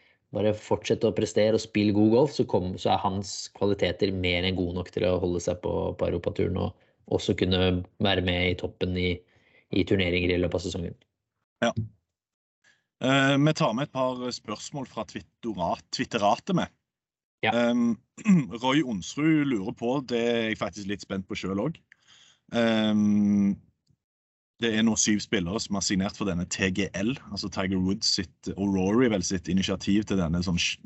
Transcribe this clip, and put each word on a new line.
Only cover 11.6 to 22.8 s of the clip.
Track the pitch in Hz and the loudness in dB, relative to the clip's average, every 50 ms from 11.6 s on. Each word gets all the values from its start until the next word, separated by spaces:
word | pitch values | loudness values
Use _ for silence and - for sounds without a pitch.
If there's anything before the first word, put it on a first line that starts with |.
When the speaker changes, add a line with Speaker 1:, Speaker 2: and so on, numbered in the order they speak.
| - | -2
Speaker 2:
Ja. | 117 110 - 110 104 - _ _ _ _ _ _ _ _ _ _ _ _ _ _ _ _ _ _ _ _ - | -2 -2 -2 -6 -8 -10 _ _ _ _ _ _ _ _ _ _ _ _ _ _ _ _ _ _ _ _ -4
Eh, | - 127 135 139 135 170 160 139 | 0 2 2 4 4 4 4 4
vi | 143 156 156 | 4 2 2
tar | - 165 135 104 | 2 0 0 0
med | 120 147 | -2 -4
et | - - | -6 -4
par | 131 131 127 127 123 123 123 120 | -2 -2 -2 -2 -4 -6 -8 -8
spørsmål | - - - 104 104 - - - 147 131 - | -8 -8 -10 -10 -10 -10 -10 -10 -10 -10 -10
fra | - - 107 | -10 -10 -10
Twitterat-, | - - 113 87 _ _ _ - 120 107 95 85 85 110 - - _ - | -10 -10 -14 -14 _ _ _ -8 -8 -4 -2 -2 -2 -2 -4 -6 _ -6
Twitteratet | - - - - 117 101 101 113 - - - 190 160 | -6 -4 -4 -2 0 2 2 2 2 0 0 0 0
med. | 95 - _ _ _ _ _ _ _ _ _ _ _ _ _ _ - | 0 -2 _ _ _ _ _ _ _ _ _ _ _ _ _ _ -2
Speaker 1:
Ja. | 110 110 | 0 2
Speaker 2:
Ehm, | 120 120 120 120 123 120 120 113 - _ _ _ - - | 2 2 2 2 2 2 0 0 -2 _ _ _ -2 2
<clears throat> | 220 196 175 135 92 101 117 123 | 4 4 4 4 2 -4 -4 0
Roy | 131 131 147 160 | 2 4 2 2
Onsrud | 127 113 95 82 - - - 147 160 160 151 147 | 2 -2 -6 -6 -8 -4 -2 2 2 4 4 2
lurer | 139 131 104 95 110 - | 2 0 -2 -2 -4 -6
på, | - 117 117 127 147 135 | -4 -2 -2 0 -2 -2
det | 113 123 117 | -2 -2 0
er | 117 117 120 117 113 110 | 0 2 2 0 0 -2
jeg | 107 - | -2 -2
faktisk | - 104 85 104 101 95 | -4 -6 -6 -8 -8 -6
litt | 101 95 - | -6 -6 -6
spent | - 98 95 95 - | -6 -6 -6 -6 -6
på | 104 - | -8 -8
selv | - 92 95 98 107 | -6 -4 -2 -2 -2
også. | 151 165 - _ _ _ _ _ _ - - - _ _ _ _ - - | -4 -4 -8 _ _ _ _ _ _ -20 -20 -20 _ _ _ _ -6 -2
Ehm, | 117 117 113 113 110 | 0 2 2 2 2